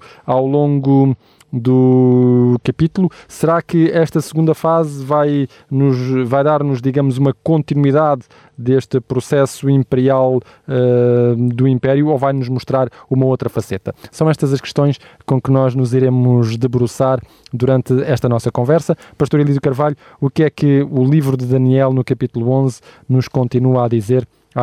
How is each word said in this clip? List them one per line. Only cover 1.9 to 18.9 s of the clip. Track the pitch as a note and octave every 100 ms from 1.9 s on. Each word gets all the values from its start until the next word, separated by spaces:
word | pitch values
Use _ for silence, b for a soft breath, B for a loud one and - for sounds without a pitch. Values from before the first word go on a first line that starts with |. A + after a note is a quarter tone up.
| B2+ B2+ B2 B2 B2 B2 B2
capítulo? | - - D#3+ - F3+ B B
Será | - D#3 E3
que | - E3+ D#3+
esta | E3+ E3 D#3+
segunda | - D#3 D#3+
fase | D3+ E3 E3 D#3 C#3+
vai | C3 D3 D3 C#3+ C3+ b b
nos, | C3+ C#3 B2+ B2+ C3 B2
vai | C#3
dar-nos, | C#3+ D3+ C#3+ C3
digamos, | C3 C3+ C#3 B2+
uma | C#3 C3
continuidade | - D#3+ D3 D3 C#3 C#3 D#3 C3+ - b b -
deste | A#2+ C3 - C3
processo | - B2+ - C#3+ C3+ - C#3
imperial, | C#3 B2+ C3 C3 C3+ C3 B2+ - B -
eh, | B2+ B2 B2 B2 A#2+ A#2+ A#2+
do | B2 A#2+ C3+
Império | B2 C3 C#3 D3+
ou | C#3+
vai-nos | C#3 C#3 B2
mostrar | B2+ - C3 B2+ B B
uma | C3 C3
outra | B2+ -
faceta? | - - F#2+ - - B
São | - D#3+
estas | D3+ C#3+
as | C3+
questões | - - C#3+ C#3 B B -
com | C3
que | -
nós | C3+ C3 B2+
nos | B2+
iremos | B2+ C3 B2+ B2 A#2+ A2+ A2+
debruçar | B2+ B2 A#2+ - C3+ C3 - b b
durante | A#2 B2+ C3 - C3
esta | D3 B2+ B2+
nossa | A#2 B2
conversa. | B2 B2 D#3+ D#3